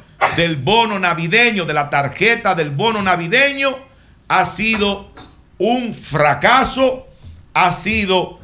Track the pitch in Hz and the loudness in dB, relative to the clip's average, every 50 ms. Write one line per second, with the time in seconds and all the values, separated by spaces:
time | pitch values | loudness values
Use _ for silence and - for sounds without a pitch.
0 | - - - - - - - - 170 170 160 143 120 175 214 233 226 214 208 190 | -18 -20 -6 -2 -2 -2 0 0 0 0 -2 -2 -2 2 2 2 2 0 -2 -2
1 | 185 175 165 160 165 170 190 226 240 240 214 196 165 151 151 151 143 143 156 143 | -2 -2 -2 -2 -2 0 2 2 2 2 2 0 -2 -2 -2 -2 -2 0 0 0
2 | 139 135 - - 185 220 233 226 - 202 185 165 156 139 139 139 202 233 220 208 | 0 -2 -2 0 0 0 0 0 0 -2 0 0 -2 -4 -2 -2 0 0 0 0
3 | 196 185 180 170 170 165 208 254 277 285 277 277 277 277 254 - - - - - | 0 0 0 0 0 0 2 2 2 2 0 -2 -2 -4 -4 -6 -12 -20 -20 -20
4 | - - - _ _ _ 151 185 233 233 - 180 214 220 226 208 208 202 196 196 | -20 -20 -20 _ _ _ 0 0 0 0 -2 -4 -2 -2 0 0 0 -2 -2 -4
5 | - - - - - - - - _ _ - - 180 220 240 262 240 220 156 - | -8 -16 -20 -20 -20 -20 -20 -20 _ _ -6 -4 -2 0 0 0 -2 -6 -8 -10
6 | - - 143 151 147 147 139 139 - 208 247 269 247 - - 254 269 254 254 - | -10 -4 0 2 2 4 2 2 2 4 4 4 2 0 0 0 0 0 0 -2
7 | - - - - - - - - - - - 156 180 175 - - - 202 220 220 | -8 -18 -20 -20 -20 -20 -20 -20 -20 -4 0 2 2 2 2 0 -2 -2 -2 -2
8 | 202 185 185 180 170 180 180 - | 0 2 2 0 0 -2 -8 -16